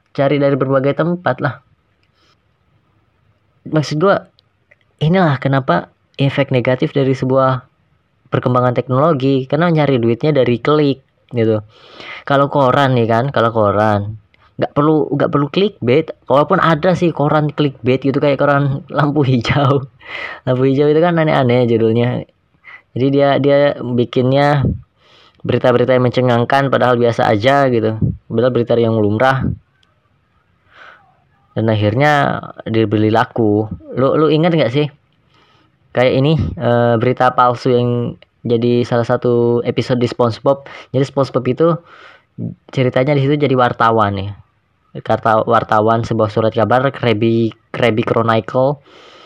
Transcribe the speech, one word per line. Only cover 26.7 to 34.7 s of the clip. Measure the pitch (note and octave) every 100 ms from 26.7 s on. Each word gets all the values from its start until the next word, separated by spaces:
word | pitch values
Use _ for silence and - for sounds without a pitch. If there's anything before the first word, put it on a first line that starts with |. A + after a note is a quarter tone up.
padahal | A#2+ B2
biasa | A#2+ A#2+ A#2 A2+
aja | G#2+ B2 C#3+ C3+
gitu. | A#2 A2 A2 - - _
Padahal | A#2 B2+
berita | A#2+ A2+ A#2
yang | A2+
lumrah. | A2+ G#2 G#2+ C3 C3 G#2 - _ _ _ _ _ _ _ _ _ _ _ - - - _ _ _ _ _
Dan | - A2
akhirnya | G#2+ G#2 A#2 D3 C#3+ C#3 A2+ - - -
dibeli | A2 G#2+ G#2+ G#2+
laku. | A2 B2 - A2 G#2 G#2+ - D4+
Lu, | B2 C3+ C#3+
lu | D#3
ingat | D3+ F3
nggak | E3 C#3